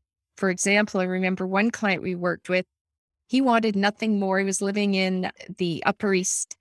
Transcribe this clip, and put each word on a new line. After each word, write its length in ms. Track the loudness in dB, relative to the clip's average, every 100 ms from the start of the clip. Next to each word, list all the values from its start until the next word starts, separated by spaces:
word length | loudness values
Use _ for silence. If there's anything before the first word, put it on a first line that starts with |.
| _ _ _ -4
For 120 | -2
example, 520 | 0 2 2 2 0
I 40 | 0
remember 400 | 0 0 0 -2
one 240 | 0 0
client 320 | 0 -2 -2
we 140 | -2 -4
worked 340 | -4 -4 -2
with, 160 | -2 -2 _ _ _ _ _ -2
he 120 | 0
wanted 380 | 4 4 2 2
nothing 420 | 0 0 -2 0
more. 200 | 2 0
He 40 |
was 180 | 0 -2
living 320 | -2 0 0
in 380 | 2 0 0 -4 -8 -14 -4
the 240 | -4 -2 -2
Upper 280 | -2 0
East 440 | 0 0 -4 -6 -8